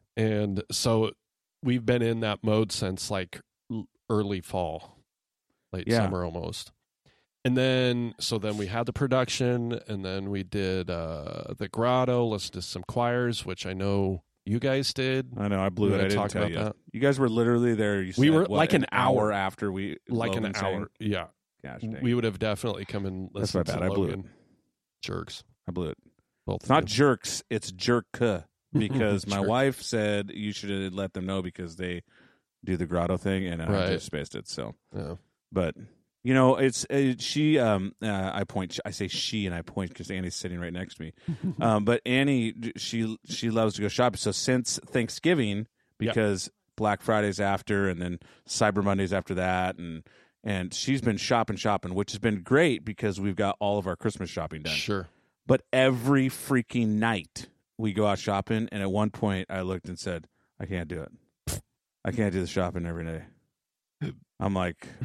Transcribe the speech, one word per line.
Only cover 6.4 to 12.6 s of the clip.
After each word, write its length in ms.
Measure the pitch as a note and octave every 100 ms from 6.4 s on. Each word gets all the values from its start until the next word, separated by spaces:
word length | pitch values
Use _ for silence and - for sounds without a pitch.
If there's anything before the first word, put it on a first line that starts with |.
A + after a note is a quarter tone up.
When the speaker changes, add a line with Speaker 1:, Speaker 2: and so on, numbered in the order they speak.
| E2 - - _ _ _ _ _ _ _
Speaker 1:
And 140 | B2+ B2+
then, 560 | C3 B2+ B2+ A#2+ A#2+ -
so 180 | - A2+
then 200 | G#2+ G#2
we 100 | G2
had 180 | A2+ A#2
the 80 |
production, 880 | - C#3 C3 B2+ - B2 B2 A#2 A#2 -
and 180 | G2+ F#2+
then 240 | F#2+ G2
we 140 | G2+
did, 480 | F#2 G2+ F#2+ F#2 F2
uh, 640 | E2+ E2 D#2+ D#2 D#2+ - -
the 100 | G2+
Grotto, 600 | - A#2 B2+ B2+ B2 A#2+
listened 260 | G#2 -
to 80 | F#2